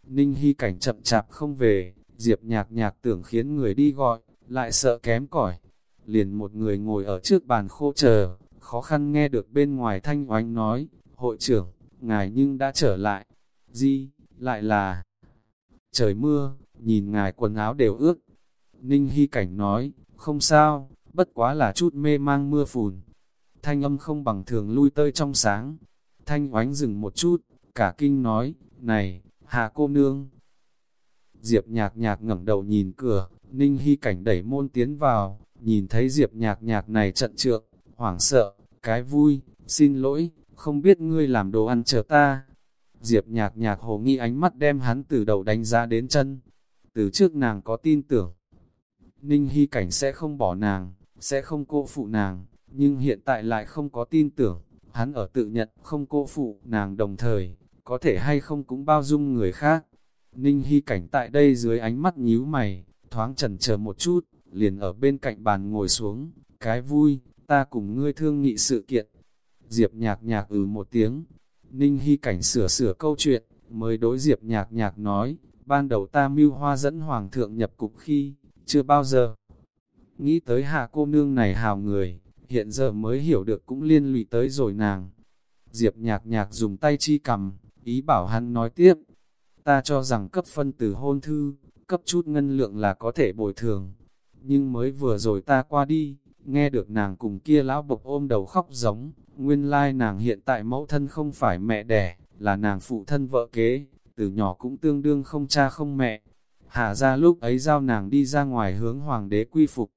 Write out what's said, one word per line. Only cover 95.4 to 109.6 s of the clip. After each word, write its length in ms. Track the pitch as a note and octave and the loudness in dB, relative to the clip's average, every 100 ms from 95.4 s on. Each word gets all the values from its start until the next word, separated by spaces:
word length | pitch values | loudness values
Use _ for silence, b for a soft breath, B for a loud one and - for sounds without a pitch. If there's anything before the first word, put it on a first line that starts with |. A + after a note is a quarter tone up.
ta 220 | - E3 | 2 0
qua 220 | C3 D3 | 2 -2
đi, 320 | C#3 D#3 D3 C#3 _ _ | 0 -2 -2 -10 _ _
nghe 240 | - C#3 C#3+ | -4 0 2
được 200 | B2+ G2+ | 0 -2
nàng 280 | G#2+ G2+ F#2 | -2 -2 -4
cùng 220 | A2+ G2 | -8 -8
kia 240 | - D3+ | 2 2
lão 180 | C3 C#3+ | 2 -4
bộc 220 | D3 B2 | -4 -6
ôm 240 | C3 C#3+ C#3 | -4 -6 0
đầu 180 | A2 | -2
khóc 220 | F#2+ F#3 F3 | 0 -4 -4
giống, 400 | C3 A#2 G#2 C#3+ - _ - | -4 -2 -4 -12 -16 _ -6
nguyên 320 | C3+ C#3+ C#3+ | 0 0 2
lai 240 | C#3+ C#3+ | 2 2
nàng 260 | C3 A2+ G2 | 0 -2 0
hiện 220 | A#2 G2 | -2 -2
tại 180 | - A#2+ | -2 -4
mẫu 220 | A2 C3 | -2 -6
thân 220 | D3+ D3 C#3 | -2 -2 -2
không 240 | D#3 D3 | -6 -6
phải 280 | C#3+ A#2+ F2 | 0 0 0
mẹ 240 | G#2 G#2+ | -2 -4
đẻ, 340 | A2+ A2 F#2 F2+ _ - | 2 0 0 -8 _ -4
là 160 | G#2 | -2
nàng 240 | G2 G#2 G2 | 0 0 -2
phụ 240 | - A#2 F#2+ | -6 -10 -2
thân 200 | D3 C3 | -4 0
vợ 200 | C3 A#2 | -2 -2
kế, 340 | A#2 A2+ C3 C3+ _ _ | 0 0 0 -6 _ _
từ 140 | - G#2 | -6 -4
nhỏ 240 | G2 G2+ | 0 -2
cũng 240 | F2+ B2+ C#3 | -2 -10 -2
tương 240 | D#3 C#3+ | -2 0
đương 220 | D3 C#3+ | 0 0
không 240 | C3+ D3 C#3 | -2 -8 -2
cha 220 | D3 C3+ | 2 2
không 280 | - D3 C3+ | 0 -6 -2
mẹ. 240 | B2 G#2+ _ _ _ _ - | -2 -4 _ _ _ _ -8
Hạ 280 | A#2+ A2+ | -2 -2
gia 200 | G#2 C3+ | 2 2
lúc 260 | C3 E3+ E3+ | 6 4 4
ấy 180 | A#2+ B2+ | 0 0
giao 220 | D3 D3 | 2 2
nàng 280 | C3+ A2 G2 | 2 -2 0
đi 160 | C#3+ | 0
ra 180 | C3 C#3+ | 2 0
ngoài 320 | C#3 A#2+ G2+ | 0 0 -2
hướng 240 | F#2+ A2+ C3+ | 0 -4 -4
hoàng 300 | D3 A#2+ G2 | -6 -6 -2
đế 140 | G#2 | -2
quy 240 | A#2 D#3+ | 0 2